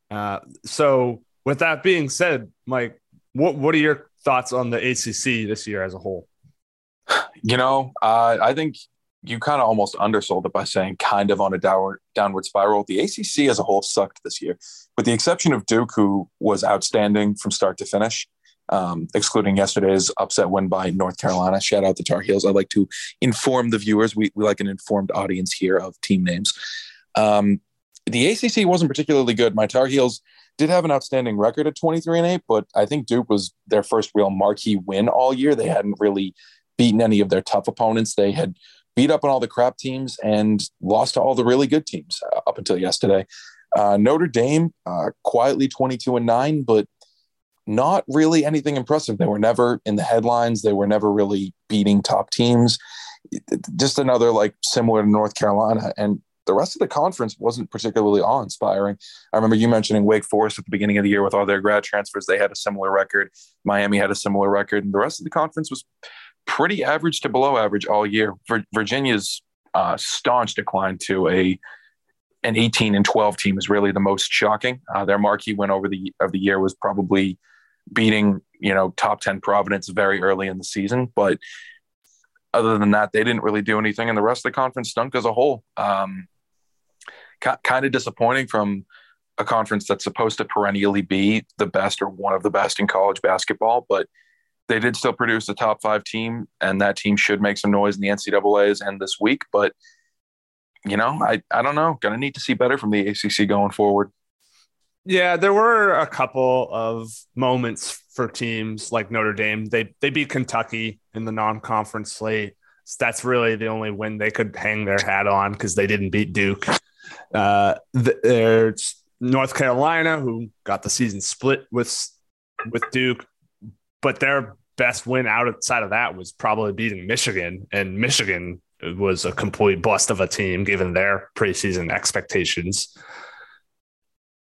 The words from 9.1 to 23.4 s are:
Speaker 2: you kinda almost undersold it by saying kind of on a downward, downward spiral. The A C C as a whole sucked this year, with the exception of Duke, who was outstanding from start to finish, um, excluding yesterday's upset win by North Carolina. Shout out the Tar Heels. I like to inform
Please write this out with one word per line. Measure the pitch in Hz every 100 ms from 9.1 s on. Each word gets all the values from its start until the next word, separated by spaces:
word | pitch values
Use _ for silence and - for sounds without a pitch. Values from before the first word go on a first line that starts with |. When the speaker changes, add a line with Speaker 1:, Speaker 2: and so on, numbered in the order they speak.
| _
Speaker 2:
you | 92 117
kinda | 147 147
almost | 117 113 98 -
undersold | 104 110 - 92 92
it |
by | 98
saying | 98 101 95 90
kind | - 101 101
of | 98
on | 98
a | 92
downward, | 95 95 98 98 _ -
downward | 101 95 -
spiral. | 101 101 104
The | 101 95
A | 185
C | -
C | 107 - 139
as | 107
a |
whole | - 98
sucked | - - 98 _
this | - -
year, | - 87 - - - -
with | 120
the |
exception | 117 - - 170
of | 127 -
Duke, | 113 117 -
who | 101 98 90 -
was | 107 98
outstanding | 101 101 - 113 104 104 104 101
from | 104
start | - 98 92
to | 101
finish, | 101 113 - - _ _ _ -
um, | 98 87 85 80
excluding | 107 - 113 101 98
yesterday's | 98 - 98 95 90 -
upset | 95 - 90
win | 98 95
by | 92 92
North | 92 90 90
Carolina. | - 90 90 95
Shout | - 104
out | 95 92
the |
Tar | - 87
Heels. | 98 98 101
I |
like | 98 95
to | - 95 - - -
inform | 131 110